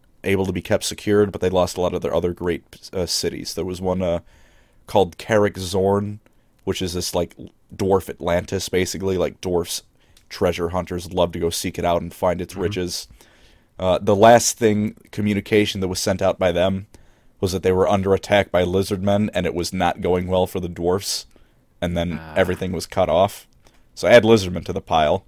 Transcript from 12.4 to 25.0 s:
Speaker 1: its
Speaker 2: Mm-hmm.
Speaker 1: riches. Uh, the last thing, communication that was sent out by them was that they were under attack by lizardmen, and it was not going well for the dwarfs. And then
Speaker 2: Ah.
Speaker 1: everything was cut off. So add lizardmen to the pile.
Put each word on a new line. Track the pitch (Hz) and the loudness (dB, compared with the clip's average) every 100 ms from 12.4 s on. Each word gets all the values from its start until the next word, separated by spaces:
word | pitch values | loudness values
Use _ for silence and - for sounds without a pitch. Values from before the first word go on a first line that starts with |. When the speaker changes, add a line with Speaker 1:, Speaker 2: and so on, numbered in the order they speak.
Speaker 1:
its | 87 | -6
Speaker 2:
Mm-hmm. | 98 | -6
Speaker 1:
riches. | 90 98 87 - - - - _ - _ _ - | -4 -4 -6 -8 -14 -20 -20 _ -20 _ _ -4
Uh, | 92 90 | 0 0
the | 101 101 | 2 6
last | 113 117 - - | 8 8 6 0
thing, | 113 104 107 - - | 2 2 -2 -6 -14
communication | - 104 101 - 107 107 98 | -4 -2 -2 2 2 2 -2
that | 92 | -4
was | 92 | -4
sent | 107 92 | -2 0
out | 92 - | 0 0
by | 92 | 0
them | 85 95 95 98 - _ _ _ - | 2 0 -2 -8 -20 _ _ _ -4
was | 95 | -4
that | 90 | 0
they | 92 | 0
were | 92 82 | 2 2
under | 101 95 | 2 2
attack | 95 - 101 - | 0 2 2 2
by | 87 | 0
lizardmen, | 90 92 95 95 101 101 107 | 2 0 -2 -2 0 0 0
and | 90 87 | -2 -4
it | |
was | 85 85 | -4 -4
not | 92 85 - | -2 -2 0
going | 92 90 90 | -2 -2 0
well | 92 92 | 0 0
for | 92 | -4
the | 87 | -8
dwarfs. | 85 85 95 - - - _ _ _ _ - | -4 -2 -2 -2 -8 -10 _ _ _ _ -8
And | 87 87 | -4 -2
then | 85 80 | -4 -6
Speaker 2:
Ah. | - - | -6 -2
Speaker 1:
everything | 92 87 92 | 0 0 -4
was | 85 - | -6 -4
cut | 98 87 | -2 2
off. | 78 101 - - _ _ _ _ | 4 2 0 -20 _ _ _ _
So | - 87 | -2 8
add | 117 | 8
lizardmen | 110 113 92 87 - | 8 4 4 -6 -6
to | |
the | 90 | -8
pile. | - 82 | 0 2